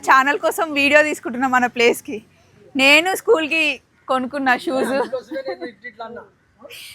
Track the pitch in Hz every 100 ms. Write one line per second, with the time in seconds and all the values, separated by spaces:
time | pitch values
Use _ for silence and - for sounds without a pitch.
0 | - 269 269 359 320 - 320 285 277 294
1 | 302 294 339 240 262 254 247 240 233 -
2 | - 220 - _ _ _ - 269 269 302
3 | 349 381 - 381 302 320 302 254 _ _
4 | - 262 254 285 262 247 339 262 233 269
5 | - 508 - 539 539 359 247 - 247 214
6 | 226 220 - _ _ _ 254 - -